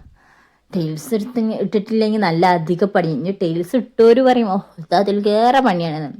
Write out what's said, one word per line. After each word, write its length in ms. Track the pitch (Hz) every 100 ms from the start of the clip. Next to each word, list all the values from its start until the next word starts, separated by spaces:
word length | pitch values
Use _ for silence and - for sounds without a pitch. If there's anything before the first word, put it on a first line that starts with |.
| - _ _ _ _ _ _
ടൈൽസ് 380 | 185 156 156 -
എടുത്ത് 260 | 220 247 240
ഇങ്ങ-, 200 | 220 -
ഇട്ടിട്ടില്ലെങ്കിൽ 600 | 196 208 196 220 214 214
നല്ല 260 | 185 165 180
അധിക 320 | 175 160 170
പണി. 280 | 202 196 165
ഇനി 200 | 139 170
ടൈൽസ് 420 | 196 170 165 170 254
ഇട്ടോര് 460 | - - 226 233
പറയും, 260 | 254 247 214
"ഓ, 80 | 196 - -
ഇത് 180 | 156
അതിലേറെ 680 | 180 202 208 208 214 240 269
പണിയാണെന്ന്." 500 | 254 175 165 151 147 -